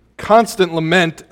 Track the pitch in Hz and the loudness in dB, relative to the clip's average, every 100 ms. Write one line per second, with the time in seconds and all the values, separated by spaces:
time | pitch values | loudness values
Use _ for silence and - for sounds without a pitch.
0 | _ - - 220 226 - 175 165 160 185 | _ -8 2 2 2 0 -2 -2 0 0
1 | 165 - - | 0 -4 -6